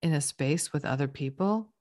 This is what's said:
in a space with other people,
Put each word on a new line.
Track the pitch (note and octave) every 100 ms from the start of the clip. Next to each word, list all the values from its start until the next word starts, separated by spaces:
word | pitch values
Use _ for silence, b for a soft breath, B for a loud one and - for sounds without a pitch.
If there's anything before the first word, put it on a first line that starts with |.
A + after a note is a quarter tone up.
in | E3
a | D3+
space | C#3 - C3+ E3 -
with | D3
other | - C3 C#3+
people, | C#3 C#3 C#3 F#3+ A3 A3 _